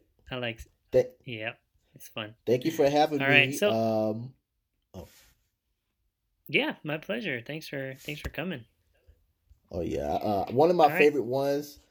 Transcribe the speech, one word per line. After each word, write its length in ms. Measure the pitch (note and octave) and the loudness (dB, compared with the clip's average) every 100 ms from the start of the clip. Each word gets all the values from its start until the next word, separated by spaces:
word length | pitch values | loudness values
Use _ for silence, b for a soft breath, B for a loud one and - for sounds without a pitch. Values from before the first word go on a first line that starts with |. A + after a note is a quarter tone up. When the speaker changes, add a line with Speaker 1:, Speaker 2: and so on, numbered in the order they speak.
| _ _ - | _ _ -12
Speaker 1:
I 40 | B2+ | -8
like, 220 | A#2+ A2+ - _ _ | -8 -10 -14 _ _
Speaker 2:
Th- 200 | B2+ B2+ - - | 2 2 -2 -14
Speaker 1:
yeah, 280 | A2+ A2 - _ _ _ - | -10 -10 -12 _ _ _ -20
it's 120 | - | -16
fun. 260 | - G#2+ A2+ - | -12 -12 -8 -2
Speaker 2:
Thank 200 | B2+ D#3+ | 0 0
you 60 | |
for 180 | E3 C#3 | 2 4
having 320 | D3 D3+ D3 | 4 2 2
Speaker 1:
All 60 | C3+ | 4
Speaker 2:
me. 40 | |
Speaker 1:
right, 220 | C#3+ C3+ C#3+ | 6 4 2
so 140 | G#3 | 0
Speaker 2:
Um, 640 | A2+ A2+ A2 A2 A2 B2+ - _ _ _ _ _ - | 2 0 0 0 -2 -8 -16 _ _ _ _ _ -18
oh. 120 | E2+ _ _ _ _ _ _ _ _ _ _ _ _ _ - | -18 _ _ _ _ _ _ _ _ _ _ _ _ _ -2
Speaker 1:
Yeah, 280 | D3+ D4 G#3+ | 0 0 -4
my 140 | D3+ D3+ | -6 -8
pleasure. 440 | - A3 G3+ B2 A#2 | -6 -8 -6 -8 -8
Thanks 220 | D3+ - | -12 -10
for, 280 | C#3+ C3+ C3 | -10 -10 -12
thanks 220 | - D3 | -14 -12
for 80 | - | -10
coming. 360 | - E3+ D3 A2+ _ _ _ _ _ _ _ _ _ - | -8 -10 -10 -14 _ _ _ _ _ _ _ _ _ -12
Speaker 2:
Oh 100 | F#2 | -6
yeah. 260 | E2 C#2+ C#2+ | -4 -4 -4
Uh, 380 | - G#2 G2+ - | -4 -2 -2 0
one 180 | A#2 E3 | 2 4
of 60 | F3+ | 6
my 100 | D3 | 4
Speaker 1:
All 40 | |
right. 80 | D#3+ | 6
Speaker 2:
favorite 260 | D3+ D3 | 4 4
ones 560 | A2+ C3+ C#3 C#3+ D3 - _ | -2 -2 0 -2 -4 -14 _